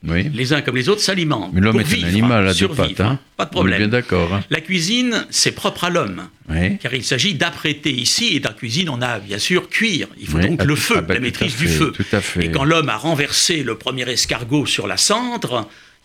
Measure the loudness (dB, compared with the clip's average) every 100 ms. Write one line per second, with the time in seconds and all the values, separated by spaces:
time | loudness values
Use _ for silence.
0 | -2 0 0 -2 0 0 0 0 2 2
1 | 0 0 0 0 0 2 4 4 2 0
2 | 2 4 4 4 4 2 2 2 0 2
3 | 0 0 -6 -8 -4 2 2 4 2 2
4 | 2 2 2 0 -2 -4 0 -2 0 0
5 | 0 -2 -2 0 0 0 -4 -2 0 0
6 | -2 -6 -12 -16 -4 0 0 0 -4 -4
7 | -2 0 0 0 -2 -2 -4 -2 -2 -2
8 | 0 0 0 0 -2 -6 -4 -2 -2 -2
9 | -4 -4 -6 -4 0 0 0 -2 0 -2
10 | -4 -10 -4 0 2 2 0 0 0 0
11 | 0 -2 -2 -2 -4 0 0 2 0 -2
12 | -2 -2 0 -2 0 0 2 2 2 -2
13 | 0 0 0 2 2 0 -4 -4 -6 -4
14 | -2 -2 -2 -4 0 0 0 -2 -2 0
15 | 2 2 0 -4 -2 -4 -4 -12 -20 _